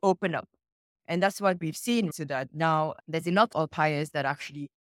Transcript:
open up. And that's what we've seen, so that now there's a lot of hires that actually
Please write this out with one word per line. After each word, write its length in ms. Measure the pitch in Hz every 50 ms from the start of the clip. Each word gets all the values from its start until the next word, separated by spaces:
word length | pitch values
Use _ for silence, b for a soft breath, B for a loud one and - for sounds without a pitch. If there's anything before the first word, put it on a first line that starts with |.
| -
open 320 | 196 185 - - 185 160
up. 140 | 127 - - _ _ _ _ _ _ _ _ _ _ _ -
And 160 | 165 175 190
that's 160 | 196 202 -
what 200 | 202 196 185 175
we've 160 | 170 156 151 -
seen, 340 | - - 240 233 214 165
so 140 | 151 - 156
that 240 | 143 143 131 135 131 -
now 420 | 151 165 165 160 156 156 156 - - - -
there's 180 | 156 165 165
a 60 | 175
lot 200 | 175 190 220 233 -
of 140 | 160 160 151
hires 380 | - - 156 156 151 143 151 147
that 160 | - 151 135
actually 440 | 135 143 - - - 143 147 143 139 - _ _ _